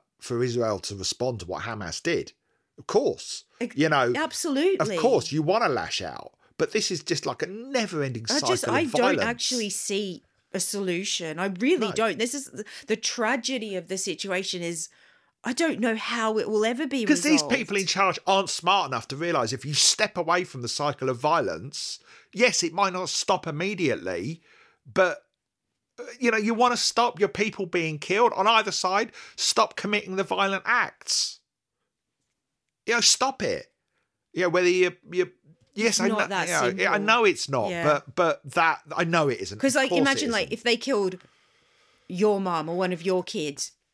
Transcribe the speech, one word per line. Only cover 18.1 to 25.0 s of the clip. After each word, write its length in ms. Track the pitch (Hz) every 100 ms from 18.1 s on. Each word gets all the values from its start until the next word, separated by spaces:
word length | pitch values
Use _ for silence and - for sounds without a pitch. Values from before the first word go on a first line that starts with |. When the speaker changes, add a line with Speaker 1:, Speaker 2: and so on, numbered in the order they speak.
| - -
Speaker 1:
aren't 240 | 196 190
smart 400 | - 170 196 143
enough 160 | 123 -
to 80 | 139
realise 360 | 170 156 113
if 120 | 127
you 100 | 139
step 420 | 143 - - 208 185
away 240 | 160 180
from 180 | 185 131
the 60 | 120
cycle 400 | - 147 - 131
of 100 | 120
violence, 840 | 151 165 101 80 131 - - - _ - _
yes, 300 | 180 240 -
it 80 | 170
might 200 | 170 196
not 160 | 185 175
stop 360 | - - 185 175
immediately, 960 | 147 196 196 156 95 90 87 113 165 _ - _ _ 131
but, 320 | 185